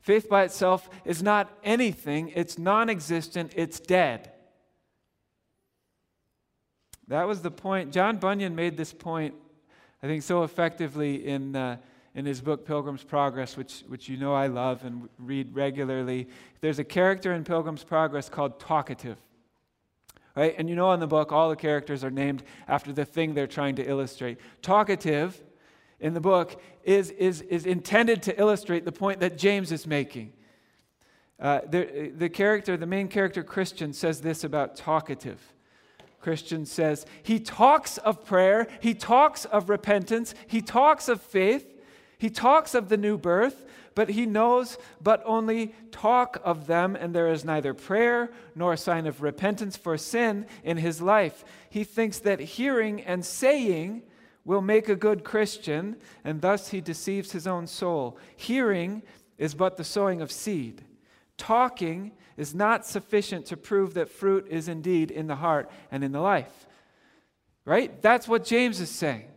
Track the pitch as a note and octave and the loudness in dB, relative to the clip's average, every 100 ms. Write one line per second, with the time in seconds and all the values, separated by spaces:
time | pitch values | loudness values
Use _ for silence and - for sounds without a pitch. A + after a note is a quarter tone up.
0 | - G#3+ G#3+ G3+ F#3 - F#3 F#3 - - | 4 2 4 4 4 2 2 2 -2 -14
1 | - E3 G3 G#3 G3+ - G#3 A#3 B3 - | -6 -2 2 2 0 -6 -2 2 2 -2
2 | D3+ D3 E3 - E3+ - F3 G#3 A3+ G3+ | -4 -4 -4 -4 -4 -2 2 2 2 -2
3 | D3 E3+ D#3+ F3 E3 - E3 - - F#3 | -2 -4 -4 -6 -6 -4 -4 -6 2 4
4 | D#3 A2+ - - _ _ _ _ _ _ | 4 0 -12 -20 _ _ _ _ _ _
5 | _ _ _ _ _ _ _ _ _ _ | _ _ _ _ _ _ _ _ _ _
6 | _ _ _ _ _ _ _ _ _ - | _ _ _ _ _ _ _ _ _ -20
7 | - C#3+ F3+ G3+ E3+ - F#3+ F#3+ D3 F3 | -6 -2 -2 -4 -6 -8 -4 -4 -2 0
8 | G3 A3 F#3+ G3+ G3 E3 F3 D#3 D#3 - | 2 2 -2 -2 -4 -2 -4 -4 -10 -10
9 | F3 E3 D3+ - _ _ _ _ _ _ | -8 -4 -6 -8 _ _ _ _ _ _
10 | C#3 D#3 C#3 F3 D#3+ - E3+ E3 D#3+ D3 | -6 -6 0 0 0 0 -2 0 -6 -4
11 | D3 C#3 C#3+ C#3 C3+ C3+ B2+ B2 _ _ | -4 -4 -4 -6 -4 -4 -6 -8 _ _
12 | _ C#3 C#3+ C3 C3+ D3 D#3 D3 C#3+ C#3 | _ -10 -6 -6 -4 -4 -4 -6 -4 -10
13 | - D3 C#3+ B2+ B2+ - C3 - - B2+ | -4 0 0 -2 -8 -10 -14 -14 -16 -16
14 | - C3 C#3 C#3 C#3 B2 B2+ B2+ C3 A#2+ | -12 -6 0 0 0 0 -2 -4 -8 -12
15 | A#2 - B2 C3+ C3+ B2 C#3 C3+ C3+ C3 | -14 -18 -8 -6 -6 -2 -2 -2 -4 -4
16 | B2+ B2+ B2+ - - _ D#3 C#3+ D3+ F3+ | -4 -6 -8 -16 -20 _ -4 -2 -2 2
17 | F#3 F#3+ F#3+ F3 D#3 E3 D#3+ D3+ - D#3+ | 4 2 -2 -4 -2 -2 -2 -8 -2 0
18 | D#3+ C#3+ C3+ - C#3+ - - D#3+ C#3 B2 | 2 -2 -8 -4 -4 -4 -2 -2 0 -10
19 | B2 G#2+ _ _ _ _ _ _ _ _ | -12 -14 _ _ _ _ _ _ _ _
20 | _ - _ - D#3 - D#3+ E3+ F#3 F3+ | _ -20 _ 0 0 0 -4 0 2 2
21 | D#3 D#3 D3+ D3+ D#3+ D#3 D#3 D3 D3 C#3+ | 2 2 2 2 2 0 0 -2 -2 -6
22 | C3 C3 C#3 C3+ - - - C#3 C#3+ C#3 | -4 -2 -2 -4 -10 -20 -2 -2 -2 -6
23 | C#3+ E3 D#3+ C#3+ C#3 - C#3+ C3+ C3 C#3 | -4 -2 -2 -2 -4 -2 -2 -2 -2 -2
24 | C3 - B2+ A#2+ - _ - G3 G#3 F#3+ | -4 -6 -8 -8 -16 _ 4 4 4 0
25 | D#3+ D3 E3+ F#3 - _ _ _ _ _ | 0 0 -2 -6 -20 _ _ _ _ _
26 | D#3 E3+ E3+ F#3 E3+ - - - - G3 | -4 0 4 4 2 -8 -20 -10 2 2
27 | F#3 - F#3 E3 - F3 F3 F3 - G#3 | 2 0 0 0 -4 -4 0 -4 2 4
28 | A#3 A3 - F#3+ G#3 G3+ G3+ E3+ E3+ E3 | 4 2 0 2 2 2 0 -2 -2 -4
29 | G3 F#3+ F3+ D#3+ F#3+ G3+ F3 D#3+ D#3+ D3 | -4 0 -2 2 2 2 -2 -6 -2 -4
30 | C3+ B2+ G#2+ _ _ _ _ _ _ _ | -4 -8 -14 _ _ _ _ _ _ _
31 | _ _ _ _ C#3 C#3+ - E3+ F3+ C#3 | _ _ _ _ 0 0 0 -2 -2 -6
32 | D3+ D#3+ E3+ E3+ G3+ G#3+ G3 F3+ E3+ G3 | -10 -4 -4 2 2 2 0 -4 -2 -4
33 | F#3+ G3+ F#3+ - D#3+ - F#3 - D3+ C#3 | -2 0 0 -2 -6 -4 -4 -4 -8 -2
34 | E3+ D3+ D#3 D#3+ D3+ D3+ C3+ - - D#3 | -2 -2 -4 -4 -2 -2 -2 -6 -2 0
35 | D#3 C3+ B2+ - - _ _ _ _ _ | 0 -10 -10 -14 -20 _ _ _ _ _
36 | - _ - D#3 - D#3+ D3 - D#3 D3 | -20 _ -4 -4 -4 -6 -6 0 0 0
37 | - - - A3+ A3+ - B3 D4+ - - | -6 -14 0 0 0 6 6 6 2 -2
38 | G#3+ A3 - F#3 F#3+ G#3 A3+ - A#3 A3+ | -2 -2 2 4 6 6 2 -2 -2 -2
39 | - B3 D4+ D4 - G#3+ F#3 G#3 G#3 G3+ | 4 6 6 4 0 0 2 0 2 2
40 | F#3 A3+ A#3 - - A3+ A3 A#3 C#4+ D4 | 2 -2 -4 -12 -4 -4 0 6 6 6
41 | - A3+ - G3 F#3+ C4+ - - - - | 2 -2 0 2 4 2 -2 -20 -20 -20
42 | _ _ A3 A3 A#3+ D#4 D#4 B3 F#3+ G#3+ | _ _ -4 2 6 6 6 -2 2 0
43 | G#3 G#3 E3+ F3 B3+ C4+ - - - - | 2 0 2 4 2 0 -20 -20 -8 -2
44 | G#3+ G#3 A#3 G#3 A#3 B3 B3 - - - | 0 0 0 4 4 4 2 -10 -18 -2
45 | G3+ A3 A3+ A3+ A3 A3+ A3 - - - | 2 4 4 0 0 -2 -2 -8 -20 -2
46 | G#3+ B3 B3 A#3+ F#3 D#3+ D3 E3+ F#3 G3 | 4 4 2 -2 -2 -2 2 2 2 -2
47 | F3 E3+ E3 D#3+ C#3+ D#3 C#3 C3 - G3+ | -2 0 2 0 0 -2 -2 -6 -2 2
48 | A#3+ A#3+ A#3 - - D#3+ F3 D#3+ - E3+ | 4 2 -2 -8 -20 -2 0 0 0 -2
49 | D#3 C#3 D3 D3 F#3+ G#3 G#3 - F3 D#3 | -2 -2 -4 -2 -2 -2 -6 -8 -4 -4
50 | - A#3 A#3 G3+ G#3+ - - E3+ E3+ D#3+ | -2 0 0 -2 -8 -10 -6 -2 -2 -2
51 | F3+ G#3+ E3+ - - - - G#3 G#3+ - | 4 4 4 -4 -20 -20 -10 -8 -6 -2
52 | A3+ - G#3 G3 D#3 - C4+ B3+ A3 G#3 | -2 0 -2 -2 -4 -4 0 0 0 -4
53 | - F3+ F3 - C4 D4 A#3 E3 E3+ A3+ | -4 -6 -4 0 2 4 2 -2 -4 -10
54 | - _ - _ - G3 F#3+ A3 A3 G3 | -14 _ -20 _ -2 0 4 2 4 2
55 | G#3+ G#3 G#3 A3 G#3 - - D3+ G3 A3+ | 2 0 0 0 0 -2 -6 -4 -4 -10
56 | - - D3 D#3 F3+ G3+ G3+ F#3+ D#3+ D#3+ | -16 -14 -8 -2 0 0 -2 -8 -8 -8
57 | - G3 G3 F3+ E3+ F3+ E3+ - F3+ E3 | -4 -4 -4 -8 -6 -6 -6 -6 -2 -2
58 | B2 - - _ - B3+ A#3+ F#3+ F3 G#3+ | -4 -8 -20 _ -4 0 2 0 -2 -6
59 | - - _ _ D3+ C#3+ F#3 F#3 D#3+ G#3 | -12 -20 _ _ -6 0 -2 0 -6 0
60 | G3 F3+ D3+ - - F#3 A#2 - - _ | 0 0 -6 -8 -6 -4 -6 -12 -20 _
61 | _ _ _ - - A3+ B3 B3+ E3+ E3+ | _ _ _ -16 0 2 2 0 -6 -4
62 | G3+ - _ - D3 D#3+ G#3 A3+ - G3+ | -10 -16 _ -12 -8 0 2 2 -2 -10
63 | - G#3 G3+ F#3 C#3 F3 - G3+ F#3+ E3 | 0 0 0 -8 -8 -14 -2 0 0 -2
64 | D#3+ - G3 G3 F#3+ E3 D#3+ D#3+ E3 F3 | -4 -2 0 0 0 -6 -6 -6 0 0
65 | D#3+ - D#3 C#3 E3+ D3+ - - - C3+ | 0 -4 -6 -2 2 2 0 -14 -10 -6
66 | C#3 C#3 F3+ F#3 C3 - - _ _ _ | -4 -2 2 0 -2 -18 -20 _ _ _
67 | _ _ _ _ _ _ - F#3 - - | _ _ _ _ _ _ 0 2 2 2
68 | G#3+ A#3+ A#3+ A3+ - A#3 B3 G3 E3 - | 4 4 4 -2 2 2 2 -2 -8 -4
69 | D#3+ A#2 G#2+ | -4 -4 -10